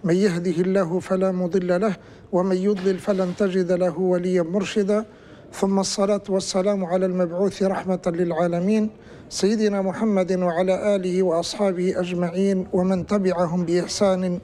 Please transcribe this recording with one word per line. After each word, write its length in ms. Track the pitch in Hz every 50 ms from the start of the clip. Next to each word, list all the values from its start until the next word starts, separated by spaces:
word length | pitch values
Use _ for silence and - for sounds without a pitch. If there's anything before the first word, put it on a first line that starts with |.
| -
من 100 | 175 170
يهده 480 | 185 202 202 170 175 175 190 165 165
الله 380 | 180 185 190 196 185 160 175 185
فلا 320 | - - 190 185 190 190
مضل 480 | 185 185 185 170 170 190 180 180 180 180
له، 160 | 202 220 180 - - - - - - -
ومن 240 | - 175 180 190 185
يضلل 420 | 180 185 202 208 190 180 196 190 180
فلن 360 | - - 202 185 190 180 175 -
تجد 340 | 208 190 180 190 185 170
له 260 | 180 175 185 180 156 165
وليا 440 | 190 185 180 175 175 185 180 180
مرشدا. 640 | 170 160 175 208 190 - - 220 202 190 208 214 226 - - - - - - - - -
ثم 260 | - - - 196 196 196
الصلاة 440 | 190 - - - 196 196 208 202 196 -
والسلام 560 | 190 190 190 - - 190 185 202 208 196 185
على 220 | 165 180 190 190
المبعوث 560 | 190 180 185 180 165 170 180 202 190 - -
رحمة 380 | 196 190 190 170 165 185 185 175 -
للعالمين 840 | 180 170 170 180 170 165 160 175 175 170 175 180 196 214 220 214 220 - - - - - - - -
سيدنا 540 | - - - 196 226 214 220 208 202 196
محمد 500 | 190 190 180 - 220 220 202 190 185 175
وعلى 640 | 190 180 180 175 165 170 185 185 185 185 - 208 202
آله 260 | 196 185 185 180 185
وأصحابه 760 | 190 180 160 170 170 - - - 208 196 180 175 180 185 - -
أجمعين 680 | 180 175 180 175 180 170 170 185 196 196 196 185 185 -
ومن 340 | - 185 180 185 190 180 165
تبعهم 580 | - 202 208 190 185 175 175 180 160 165 180 175
بإحسان 760 | 165 170 180 175 - - - 208 196 190 185 185 185 175 175